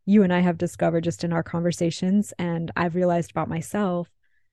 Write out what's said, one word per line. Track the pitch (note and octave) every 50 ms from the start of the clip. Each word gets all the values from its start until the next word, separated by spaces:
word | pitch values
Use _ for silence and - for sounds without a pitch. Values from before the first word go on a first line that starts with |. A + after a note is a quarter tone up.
| _
you | F#3+ G3+ G#3+ G3
and | F3+ F3+
I | F3+
have | F3+ F3+ E3+
discovered | E3 F3 E3+ - - E3+ E3+ E3 E3+ E3
just | E3+ E3 - -
in | E3+
our | E3+ E3 E3
conversations, | - - E3+ E3+ F3 E3 - F3 E3+ - - - F#3 G3 G#3 G3 - - -
and | F3 F3 E3+ E3 E3 D#3 -
I've | - F3 F3 D#3+
realized | F3+ F3+ F3+ F3 E3+ E3 -
about | - E3 D#3 D#3
myself, | D#3+ E3+ E3 - - G#3 G#3 F#3 F3 F3 E3+ - _ _ _ _ _ _ _ _